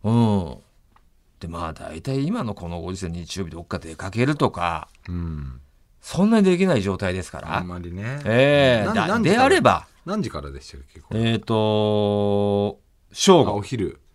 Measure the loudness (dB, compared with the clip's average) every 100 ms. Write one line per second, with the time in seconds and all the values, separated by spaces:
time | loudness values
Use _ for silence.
0 | 2 4 4 2 -2 -12 _ _ _ _
1 | _ _ _ _ -12 -8 -10 -10 -14 -12
2 | -6 -4 -2 -4 -6 -8 -8 -8 -8 -8
3 | -8 -8 -10 -8 -8 -10 -10 -10 -10 -12
4 | -8 -2 0 2 -2 0 -4 -4 -10 _
5 | -10 -8 -6 -8 -10 -14 -20 _ _ _
6 | -8 0 4 4 4 4 2 2 0 -2
7 | -4 -4 -8 -12 -8 -6 -6 -10 -10 -10
8 | -10 -6 0 4 6 6 4 4 2 0
9 | 0 2 2 4 4 6 4 2 -4 _
10 | -8 -6 -4 -8 -10 -14 -16 -20 -20 -20
11 | -6 -2 0 0 0 2 2 2 2 2
12 | 2 2 2 2 2 2 0 -4 _ _
13 | _ 0 6 6 6 -2 -6 -6 -6 -8
14 | _